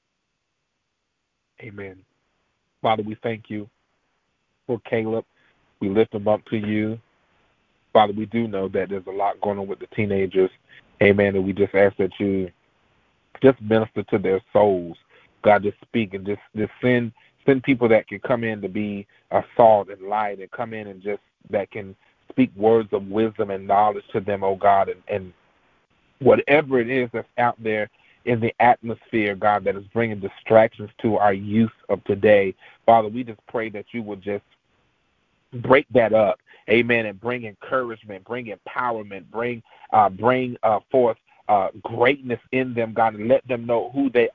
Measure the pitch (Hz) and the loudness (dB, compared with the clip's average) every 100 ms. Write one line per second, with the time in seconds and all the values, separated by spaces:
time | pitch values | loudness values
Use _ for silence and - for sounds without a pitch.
0 | _ _ _ _ _ _ _ _ _ _ | _ _ _ _ _ _ _ _ _ _
1 | _ _ _ _ _ _ 117 101 98 92 | _ _ _ _ _ _ -20 -16 -16 -18
2 | _ _ _ _ _ _ _ _ 120 110 | _ _ _ _ _ _ _ _ -2 -2
3 | 107 107 123 110 - 107 104 _ _ _ | -4 -8 -8 -8 -10 -12 -12 _ _ _
4 | _ _ _ _ _ _ - 113 - 117 | _ _ _ _ _ _ -8 -8 -4 -4
5 | 110 113 - _ _ _ _ - 101 101 | -2 -6 -8 _ _ _ _ -8 -2 0
6 | 113 107 104 107 - 113 104 107 107 113 | 0 0 -2 -2 -2 -6 -2 -2 -4 -6
7 | _ _ _ _ _ _ _ _ _ 117 | _ _ _ _ _ _ _ _ _ 4
8 | 107 104 107 117 113 98 95 98 92 98 | 4 0 -4 -4 -2 -4 -4 -4 -4 -6
9 | 92 98 98 92 104 101 95 92 92 - | -8 -4 -4 -2 -4 -4 -6 -10 -10 -6
10 | 104 98 95 95 92 _ _ - _ - | -2 -2 0 0 0 _ _ -20 _ 2
11 | 101 101 101 98 95 95 98 95 101 - | 4 4 2 0 -2 -2 0 2 2 2
12 | 95 - 101 95 90 _ _ _ _ _ | -4 -2 -2 -2 -6 _ _ _ _ _
13 | _ _ _ - 131 131 107 110 110 - | _ _ _ 2 4 4 2 0 0 -6
14 | 101 107 92 95 - 104 104 90 85 82 | -4 -2 0 -2 0 2 4 2 -4 -14
15 | _ _ _ _ 107 101 101 - _ 120 | _ _ _ _ 4 4 2 -8 _ -4
16 | 101 98 95 104 _ 107 104 - 123 123 | -4 -6 -8 -8 _ -6 -6 -2 0 2
17 | 117 - _ _ - 135 131 123 120 110 | 0 -8 _ _ 0 2 2 2 4 4
18 | - 101 - 123 113 107 98 98 104 101 | 2 -8 -4 -2 -4 -6 -6 -6 -6 -8
19 | - _ - 98 - - 113 107 95 98 | -12 _ -4 -4 -2 4 6 6 2 -10
20 | 95 107 107 98 92 - 113 110 104 95 | -6 -4 -4 -8 -14 -12 -10 -10 -12 -12
21 | 101 101 _ _ - 104 95 113 98 98 | -10 -10 _ _ -8 -6 -6 -12 -16 -18
22 | _ _ - - 131 95 107 113 107 104 | _ _ -8 -2 -2 2 4 4 2 -4
23 | 98 104 113 107 101 98 98 101 107 101 | -4 -2 -2 -2 -6 -6 0 2 2 0
24 | - 113 98 98 98 95 101 98 92 90 | -6 -8 -4 -4 -2 0 2 4 2 -4
25 | - 101 92 - _ _ _ _ _ _ | -8 -8 -8 -20 _ _ _ _ _ _
26 | _ - 123 110 - 147 139 131 117 131 | _ 0 4 4 4 2 4 0 0 -2
27 | 123 113 - - 120 113 113 107 104 _ | -4 -6 -8 -2 -2 -2 -4 -4 -6 _
28 | _ _ - 117 113 - 120 - 117 107 | _ _ -2 0 0 2 4 2 -2 -12
29 | _ 113 104 98 107 104 98 95 98 113 | _ -2 -2 0 0 0 -2 -6 -6 -4
30 | 117 104 95 - - 110 117 - 104 - | -2 -4 -10 -8 2 4 4 0 -16 -4
31 | 117 101 104 98 104 107 113 - - 98 | -2 2 2 0 -2 0 0 -2 -6 -4
32 | - 101 107 104 98 - - _ - 117 | -4 2 4 4 4 -4 -16 _ 4 4
33 | 107 117 117 107 _ 123 110 101 - 120 | 4 -6 -10 -14 _ -8 -8 -10 -12 -10
34 | 104 98 101 101 _ _ _ _ _ _ | -10 -10 -8 -8 _ _ _ _ _ _
35 | _ _ _ _ _ 123 113 135 - 123 | _ _ _ _ _ -6 2 2 2 0
36 | 110 110 101 - _ _ - 113 117 117 | 2 2 2 0 _ _ -2 0 2 0
37 | 107 98 120 123 113 98 - 131 123 110 | -2 -8 -8 -8 -10 -16 -8 -6 -6 -10
38 | 107 98 98 120 117 95 - 139 123 113 | -14 -16 -12 -12 -10 -14 -12 -6 -6 -6
39 | 104 98 85 107 120 117 - _ - - | -10 -16 -14 -8 -8 -8 -16 _ -2 2
40 | 98 92 117 127 127 120 110 101 - 135 | 2 2 0 0 -2 -4 -2 -2 0 2
41 | 120 - _ _ - 104 95 104 - 113 | 2 0 _ _ -2 0 0 -6 -8 0
42 | 123 143 127 117 - 131 131 120 113 107 | 0 0 -4 -10 -6 -4 -4 -4 -4 0
43 | 113 107 110 135 123 123 117 117 95 135 | -2 0 0 0 0 -8 -2 -2 -2 -2
44 | 139 120 113 | 0 2 2